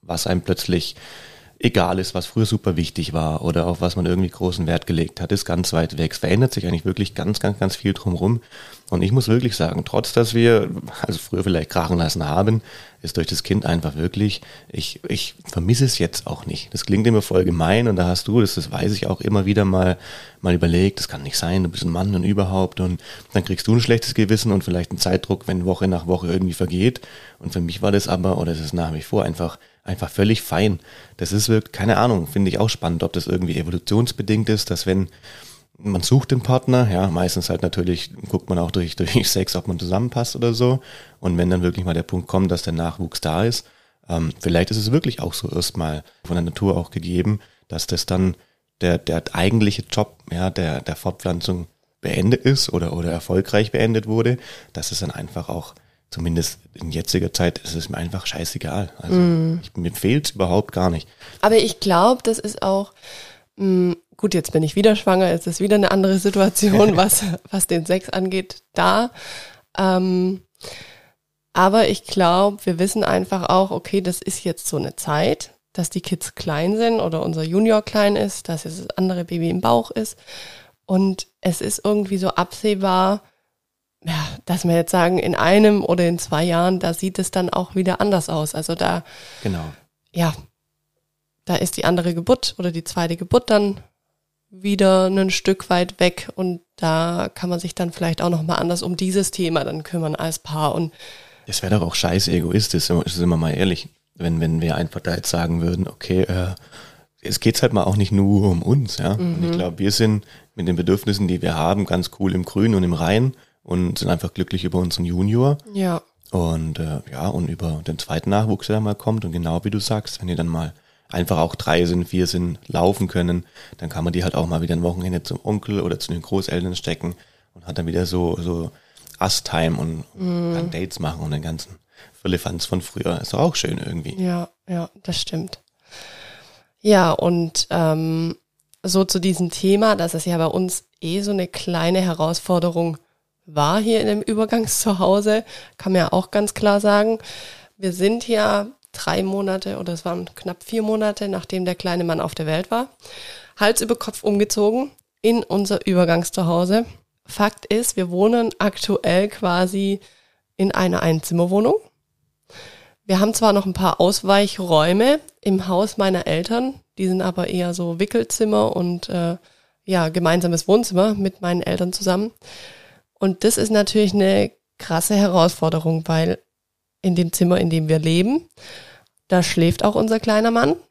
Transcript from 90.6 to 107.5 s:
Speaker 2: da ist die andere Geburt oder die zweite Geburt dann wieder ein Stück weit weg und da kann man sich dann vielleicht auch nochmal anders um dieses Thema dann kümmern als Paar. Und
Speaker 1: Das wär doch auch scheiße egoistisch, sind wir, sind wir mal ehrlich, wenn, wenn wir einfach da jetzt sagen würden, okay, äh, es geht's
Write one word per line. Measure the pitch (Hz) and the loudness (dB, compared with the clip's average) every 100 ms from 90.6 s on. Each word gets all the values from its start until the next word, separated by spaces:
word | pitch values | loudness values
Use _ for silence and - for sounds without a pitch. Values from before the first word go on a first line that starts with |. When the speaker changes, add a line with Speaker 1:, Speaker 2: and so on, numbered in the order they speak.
| _ _ _ _ _ _ _ _ | _ _ _ _ _ _ _ _
Speaker 2:
da | - 175 | -2 0
ist | 180 - | 0 -2
die | |
andere | - 180 175 | 0 0 0
Geburt | 170 170 262 - - | -4 2 2 2 -4
oder | 180 | -4
die | 165 | -4
zweite | 160 - 170 170 | -8 -4 -2 -4
Geburt | 175 247 247 | 0 0 4
dann | 208 202 196 - _ _ _ _ _ _ | 2 2 -2 -12 _ _ _ _ _ _
wieder | 190 196 196 190 190 185 | -8 -2 4 6 6 4
ein | 196 190 | 2 2
Stück | - - 190 - | 2 0 0 0
weit | 180 180 202 | 0 0 2
weg | 180 175 - | 0 0 -14
und | - 185 175 _ - | -4 -4 -4 _ -4
da | 165 160 165 170 - | 0 0 0 -2 -6
kann | - 180 | -6 -4
man | 175 | -4
sich | 175 | -6
dann | - 175 | -4 -6
vielleicht | - 170 160 | -2 -4 0
auch | 175 | 0
nochmal | 170 156 170 | 0 0 0
anders | 170 175 | 0 -2
um | - 175 | -4 -2
dieses | 185 190 185 | 0 0 -2
Thema | - 170 160 | -2 0 0
dann | - 160 | -2 -6
kümmern | 151 175 160 | -6 -4 -4
als | 156 165 160 | -4 -4 -6
Paar. | - 151 151 | -8 -2 0
Und | - 165 - - - - - - | 0 -4 -6 -20 -20 -20 -20 -8
Speaker 1:
Das | 101 | -4
wär | 92 | 2
doch | 104 | 2
auch | 82 | 2
scheiße | - 87 90 - | 0 0 0 2
egoistisch, | 87 82 95 104 87 | 0 2 0 0 -2
sind | - 85 | 0 0
wir, | - | 0
sind | 90 87 | 0 2
wir | 82 | 2
mal | 80 | 0
ehrlich, | - 95 87 - _ _ | 0 0 -2 -6 _ _
wenn, | _ 85 82 | _ -2 0
wenn | 80 82 | 0 0
wir | 82 76 | 0 -2
einfach | 87 - | -4 -6
da | - | -6
jetzt | 90 - | -4 -2
sagen | 87 85 85 | -2 0 0
würden, | 85 87 92 | 0 -2 -4
okay, | - - 92 | -6 -2 0
äh, | - 92 92 92 - - - - _ _ | 0 0 -2 -6 -14 -20 -20 -20 _ _
es | - 104 | -8 0
geht's | 113 | 0